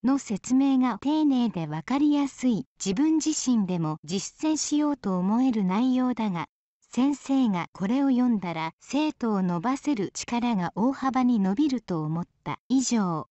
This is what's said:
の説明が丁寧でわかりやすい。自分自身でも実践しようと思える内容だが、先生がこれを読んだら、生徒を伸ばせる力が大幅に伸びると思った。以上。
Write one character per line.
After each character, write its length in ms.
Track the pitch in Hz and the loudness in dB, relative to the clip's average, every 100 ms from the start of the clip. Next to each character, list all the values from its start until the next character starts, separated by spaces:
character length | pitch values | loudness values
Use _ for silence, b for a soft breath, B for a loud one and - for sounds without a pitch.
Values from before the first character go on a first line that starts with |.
の 160 | 226 269 | 2 0
説 360 | - 196 - | -2 -8 0
明 240 | 254 277 269 | 2 4 4
が 200 | 254 202 | 2 0
丁 260 | 262 311 | -2 2
寧 260 | 302 262 240 | 2 2 0
で 160 | 180 156 | -2 -4
わ 180 | 151 | -6
か 140 | - 269 | -4 0
り 140 | 302 | 2
や 140 | 294 277 | 2 0
す 220 | - 254 | 0 0
い。 160 | 214 - _ | 0 -4 _
自 160 | 185 196 | -4 2
分 200 | 311 320 | 4 4
自 100 | 302 | 2
身 360 | 302 - 240 190 | -2 0 0 2
で 120 | 180 | 0
も 200 | 160 156 | -2 -4
実 480 | 147 190 - _ 311 | -6 -6 -6 _ -2
践 60 | 311 | -2
し 220 | - 294 | 0 0
よ 140 | 294 | 0
う 40 | 285 | -2
と 220 | 208 185 | -2 -2
思 220 | 185 226 | 0 2
え 120 | 262 | 2
る 100 | 220 | 2
内 320 | 185 190 254 | 0 0 2
容 200 | 254 254 | 2 0
だ 160 | 247 220 | -2 -4
が、 160 | 170 156 _ _ _ | -4 -8 _ _ _
先 340 | _ - 269 | _ 0 0
生 340 | 285 - 269 247 | 0 -2 2 2
が 180 | 185 165 | 0 -4
こ 140 | - 190 | -6 -2
れ 160 | 254 | 0
を 60 | 277 | 2
読 200 | 247 247 | 2 2
ん 120 | 220 | 0
だ 140 | 180 | -2
ら、 180 | 160 160 - | -6 -8 -10
生 320 | - 269 302 | -6 -2 -2
徒 200 | - 233 | -2 -2
を 100 | 202 | 0
伸 180 | 185 175 | 0 -2
ば 160 | 190 269 | -2 -2
せ 180 | - | -2
る 160 | 262 190 | -2 -4
力 420 | - - 240 240 214 | -6 -6 -4 -2 -2
が 160 | 175 | -2
大 180 | - 233 | 0 -2
幅 300 | 269 262 254 | 0 -2 0
に 160 | 247 233 | 2 2
伸 160 | 190 | 2
び 140 | 202 302 | 2 0
る 120 | 254 | 0
と 220 | - 170 | -4 -4
思 200 | 156 165 | -2 -4
っ 40 | 175 _ | -6 _
た。 160 | - 147 _ | -12 -12 _
以 140 | 262 | 0
上。 460 | 247 233 185 160 - | 2 0 0 -2 -8